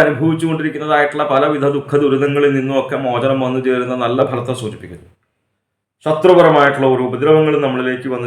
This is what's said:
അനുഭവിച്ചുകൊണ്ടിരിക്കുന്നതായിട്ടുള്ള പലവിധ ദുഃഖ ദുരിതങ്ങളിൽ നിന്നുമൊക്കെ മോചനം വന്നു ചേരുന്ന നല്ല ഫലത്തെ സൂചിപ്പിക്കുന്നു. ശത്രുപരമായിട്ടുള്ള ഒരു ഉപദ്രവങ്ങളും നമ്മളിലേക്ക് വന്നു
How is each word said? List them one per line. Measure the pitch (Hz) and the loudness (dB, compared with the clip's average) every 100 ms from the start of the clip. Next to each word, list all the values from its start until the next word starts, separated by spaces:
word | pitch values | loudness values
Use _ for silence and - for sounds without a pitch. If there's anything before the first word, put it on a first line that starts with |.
അനുഭവിച്ചുകൊണ്ടിരിക്കുന്നതായിട്ടുള്ള | 151 131 160 160 165 156 151 147 151 147 143 147 147 | 2 0 -2 0 -2 -4 -4 -6 -2 0 0 -2 0
പലവിധ | 135 143 147 143 143 | 0 0 0 -2 -2
ദുഃഖ | - 143 | -2 0
ദുരിതങ്ങളിൽ | 143 131 143 143 143 135 | 2 2 0 2 2 0
നിന്നുമൊക്കെ | 131 135 135 135 131 | -2 -2 -2 -4 -4
മോചനം | 120 135 135 127 | -2 0 0 -2
വന്നു | 131 127 | -2 0
ചേരുന്ന | 127 123 127 | -2 -2 -4
നല്ല | 120 127 - | -2 0 0
ഫലത്തെ | 120 131 117 | -2 -6 -8
സൂചിപ്പിക്കുന്നു. | 107 90 87 85 82 _ _ _ _ _ _ _ _ _ 151 | -8 -12 -16 -20 -20 _ _ _ _ _ _ _ _ _ -4
ശത്രുപരമായിട്ടുള്ള | 156 185 180 165 151 139 131 131 | 2 6 6 6 6 2 2 0
ഒരു | 127 123 | 0 -2
ഉപദ്രവങ്ങളും | 120 147 156 156 143 135 | -2 2 4 4 0 -2
നമ്മളിലേക്ക് | 127 127 123 131 | -2 -4 -6 -6
വന്നു | 123 | -8